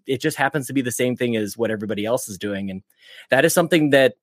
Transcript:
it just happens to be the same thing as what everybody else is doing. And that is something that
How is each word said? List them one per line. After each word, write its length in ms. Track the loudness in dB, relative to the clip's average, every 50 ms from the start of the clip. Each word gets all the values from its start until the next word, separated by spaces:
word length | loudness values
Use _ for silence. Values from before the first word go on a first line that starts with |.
| _
it 160 | -6 -4 -2 -2
just 140 | -4 -2 0
happens 280 | -2 0 0 -4 -6
to 60 | -4 -4
be 80 | -2
the 100 | -2 -2
same 260 | -2 -2 0 -2 0
thing 200 | -2 -2 -2 -2
as 200 | -2 -2 -4 -4
what 140 | -4 -4 -2
everybody 360 | -2 -4 -4 -6 -4 -4 -2
else 220 | -2 -2 -2 -4 -6
is 100 | -12 -8
doing. 320 | -8 -6 -6 -6 -6 -8
And 120 | -8 -10 -14 _ _ _ _ -20 -20 -12 -4 0
that 140 | 2 4 4
is 80 | 4 4
something 380 | 2 0 2 2 2 2 4
that 240 | 6 6 6 4 2 _